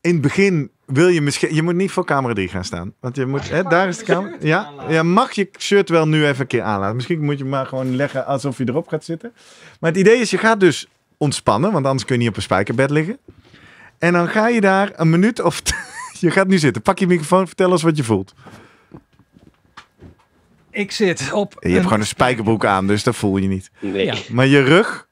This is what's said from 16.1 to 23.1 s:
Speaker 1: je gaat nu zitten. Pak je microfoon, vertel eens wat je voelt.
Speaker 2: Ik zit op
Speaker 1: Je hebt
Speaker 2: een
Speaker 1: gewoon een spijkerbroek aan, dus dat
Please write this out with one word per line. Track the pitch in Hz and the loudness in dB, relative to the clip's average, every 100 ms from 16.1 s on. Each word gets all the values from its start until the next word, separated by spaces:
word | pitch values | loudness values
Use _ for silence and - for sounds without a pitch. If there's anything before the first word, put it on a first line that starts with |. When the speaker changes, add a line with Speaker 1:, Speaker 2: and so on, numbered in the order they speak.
| - | -2
Speaker 1:
je | 170 | 0
gaat | 190 190 | 2 2
nu | 190 | 4
zitten. | 147 220 | 2 2
Pak | - 185 | -2 0
je | 180 | 2
microfoon, | 175 147 180 180 | 0 2 0 0
vertel | - 180 | 0 2
eens | 180 | 2
wat | 160 151 | 2 0
je | |
voelt. | 113 101 98 _ - - - _ _ - _ _ _ _ _ _ _ - _ _ - _ _ _ _ _ _ | 0 -2 -2 _ -20 -20 -20 _ _ -20 _ _ _ _ _ _ _ -20 _ _ -20 _ _ _ _ _ _
Speaker 2:
Ik | 214 196 | -8 -6
zit | - 196 165 135 | 0 0 0 -4
op | 208 202 - | -4 -4 -4
Speaker 1:
Je | - | 0
hebt | 90 | 2
Speaker 2:
een | |
Speaker 1:
gewoon | 90 107 | 2 0
een | 107 | -2
spijkerbroek | - 127 117 107 110 117 | 0 0 2 0 2 2
aan, | 95 98 | 2 2
dus | 104 | 0
dat | - | 0